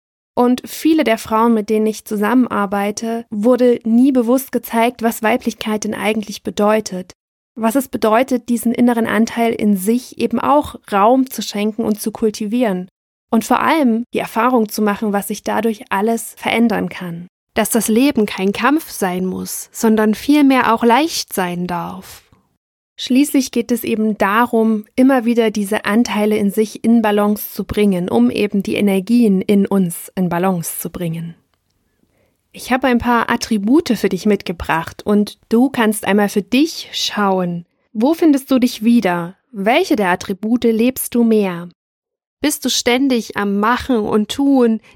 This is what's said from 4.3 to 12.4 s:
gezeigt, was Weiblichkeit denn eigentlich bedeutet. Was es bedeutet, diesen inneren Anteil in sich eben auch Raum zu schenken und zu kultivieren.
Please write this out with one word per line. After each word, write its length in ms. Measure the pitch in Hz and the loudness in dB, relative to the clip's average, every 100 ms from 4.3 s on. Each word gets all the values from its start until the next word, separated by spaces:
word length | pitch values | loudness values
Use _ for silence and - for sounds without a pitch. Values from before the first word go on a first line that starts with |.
| 262 262 | 0 0
gezeigt, 520 | 240 - 233 233 247 | -8 -4 0 0 0
was 180 | 226 - | -4 -2
Weiblichkeit 640 | 214 240 233 - 220 214 | -2 0 -4 -6 -6 -4
denn 100 | 214 | -6
eigentlich 480 | - 196 220 202 - | -4 -2 -4 -6 -10
bedeutet. 720 | 208 190 208 214 214 185 185 - _ _ _ | -8 -2 0 0 -2 -10 -12 -20 _ _ _
Was 220 | - 220 269 | -4 0 0
es 140 | 262 | -2
bedeutet, 600 | 220 220 220 262 247 247 | -2 2 2 2 -2 -2
diesen 220 | 233 226 | -2 0
inneren 340 | 247 240 233 226 | 2 2 2 0
Anteil 480 | 208 226 233 233 | 0 0 0 -2
in 240 | - 208 196 | 0 0 0
sich 400 | 190 240 - - | 0 -2 -2 -6
eben 220 | 233 233 | -4 0
auch 380 | 254 285 285 - - | 2 2 0 -8 -4
Raum 380 | 202 214 262 254 | 2 4 4 0
zu 140 | - | -4
schenken 420 | - 208 214 214 220 | -8 -4 -4 -2 -2
und 160 | 208 | -2
zu 100 | 220 | -4
kultivieren. 760 | - 220 208 | -2 -2 -2